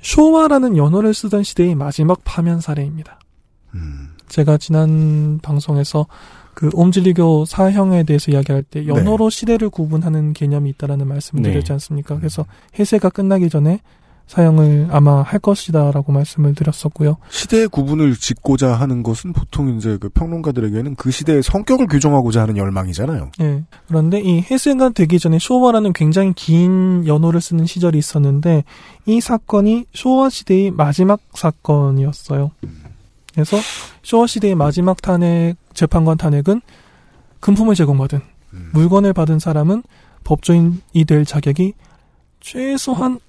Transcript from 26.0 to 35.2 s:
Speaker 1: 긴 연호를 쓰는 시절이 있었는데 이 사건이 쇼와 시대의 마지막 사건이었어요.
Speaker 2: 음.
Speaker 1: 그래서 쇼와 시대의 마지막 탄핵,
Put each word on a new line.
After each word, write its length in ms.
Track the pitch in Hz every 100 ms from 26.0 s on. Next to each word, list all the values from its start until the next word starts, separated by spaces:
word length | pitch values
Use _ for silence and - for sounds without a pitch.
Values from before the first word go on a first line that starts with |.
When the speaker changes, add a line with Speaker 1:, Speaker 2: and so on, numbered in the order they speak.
| 156 170 196
Speaker 1:
긴 720 | 175 - 165 180 185 185 180 160
연호를 360 | 151 165 165
쓰는 240 | - 165 165
시절이 320 | - 175 156
있었는데 680 | 147 151 139 139 165 160 143 - - -
이 160 | - 226
사건이 680 | - 226 - 208 208 226 240
쇼와 380 | - 262 262 269
시대의 400 | - - 190 196
마지막 500 | 180 147 147 185 208 -
사건이었어요. 1160 | - 165 156 - 147 139 135 139 143 - 139 143 -
Speaker 2:
음. 180 | 90 85 - - _ _ -
Speaker 1:
그래서 220 | - 151 208 220 - - -
쇼와 240 | - 226 233
시대의 280 | 226 202
마지막 460 | 180 147 151 180 185
탄핵, 540 | - 175